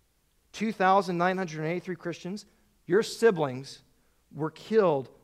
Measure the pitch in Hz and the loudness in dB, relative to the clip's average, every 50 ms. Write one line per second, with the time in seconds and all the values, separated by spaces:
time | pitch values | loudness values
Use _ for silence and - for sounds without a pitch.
0 | _ _ _ _ _ _ _ _ _ _ - - 208 226 202 - 190 185 190 202 | _ _ _ _ _ _ _ _ _ _ -8 -6 -4 -4 -2 2 4 4 4 4
1 | 180 185 180 170 175 185 185 185 190 160 156 156 156 160 175 180 - 190 175 - | 2 0 0 0 0 0 0 -2 -6 -6 -6 -6 -6 -4 -6 -6 -6 -8 -10 -8
2 | - 175 156 - - 175 202 208 - _ _ _ _ _ _ _ _ - 175 220 | -8 -10 -10 -10 -10 -12 -12 -12 -14 _ _ _ _ _ _ _ _ 0 0 0
3 | 220 - - - 226 226 190 160 151 135 127 131 135 - - - _ _ _ _ | 0 0 -2 2 4 4 4 2 -2 -4 -4 -8 -12 -16 -20 -20 _ _ _ _
4 | _ _ _ _ _ _ - 143 151 156 - - - - 220 220 196 170 147 135 | _ _ _ _ _ _ -10 -8 -8 -8 -8 -10 -6 0 2 4 4 4 2 0
5 | 127 - - _ | -2 -8 -16 _